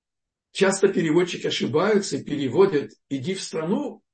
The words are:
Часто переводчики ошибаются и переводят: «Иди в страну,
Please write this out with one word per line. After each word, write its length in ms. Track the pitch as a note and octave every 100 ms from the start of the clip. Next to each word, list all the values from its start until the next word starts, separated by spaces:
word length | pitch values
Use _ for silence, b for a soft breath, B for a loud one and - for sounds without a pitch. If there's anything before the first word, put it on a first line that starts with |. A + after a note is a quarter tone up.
| _ _ _ _ _
Часто 360 | - F#3+ F#3+ G3+
переводчики 600 | - E3 D#3 F3+ - D3
ошибаются 680 | - B2+ D3 G3 G3+ G3+ C#3
и 80 |
переводят: 680 | - D3 C3 C3 G3 D3 G#2+ - _
«Иди 240 | C#3 C3
в 80 | F#3+
страну, 600 | - E3+ D#3+ B3+ C#4 - _